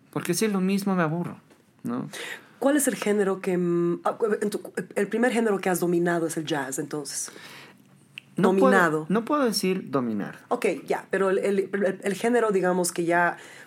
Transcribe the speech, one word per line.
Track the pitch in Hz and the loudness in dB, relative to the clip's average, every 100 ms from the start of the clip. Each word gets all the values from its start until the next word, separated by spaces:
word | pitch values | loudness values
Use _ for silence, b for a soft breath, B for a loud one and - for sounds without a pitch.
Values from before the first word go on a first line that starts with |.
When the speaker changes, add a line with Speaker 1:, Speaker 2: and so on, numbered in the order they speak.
| _ | _
Speaker 1:
Porque | 156 - | -8 -2
si | 175 220 | 0 0
es | |
lo | 196 | 2
mismo, | 185 196 196 | 0 0 0
me | 185 | 0
aburro, | 160 165 170 - - - _ _ | 0 0 -6 -10 -18 -20 _ _
¿no? | - 120 - B B B B - | -6 -6 -6 B B B B -2
Speaker 2:
¿Cuál | 269 294 | 2 2
es | 269 | 2
el | |
género | 196 214 208 196 190 | 0 0 2 0 0
que, | 190 180 | 0 0
mm, | 175 170 170 170 | 2 2 2 0
ah, | - - 226 - | -2 -2 0 0
en | 208 | -2
tu, | 190 - - 185 | -4 -8 -10 -6
el | - 196 | -4 -2
primer | 220 247 | 2 2
género | 220 233 196 | 2 0 0
que | 190 | 0
has | 175 | 0
dominado | 175 175 175 170 160 | 2 2 2 0 -2
es | 160 | -4
el | 156 | -4
jazz, | 156 135 139 | -4 -4 -6
entonces? | 147 151 139 - - B B B B B _ - _ - - - | -6 -6 -8 -8 -10 B B B B B _ -20 _ -20 -12 0
Speaker 1:
No | 185 | 4
puedo, | 190 190 | 6 6
Speaker 2:
Dominado. | 196 170 156 156 | 6 4 2 0
Speaker 1:
no | 196 226 | -2 0
puedo | 302 | 0
decir | 254 196 185 185 123 | 0 0 0 -2 -2
dominar. | 135 120 107 82 - - | -2 -2 -2 -6 -8 -6
Speaker 2:
Ok, | 240 214 151 - | -2 -2 -2 -4
ya, | - - | -6 -2
pero | 190 190 | 0 2
el, | 190 | 2
el, | 202 202 190 | 0 0 0
el, | 202 190 185 | 0 0 0
el | 196 | -4
género, | 190 233 240 220 | -2 2 2 2
digamos, | 190 180 180 175 | 2 2 2 0
que | - | -2
ya, | 170 170 170 - B B | 0 2 2 0 B B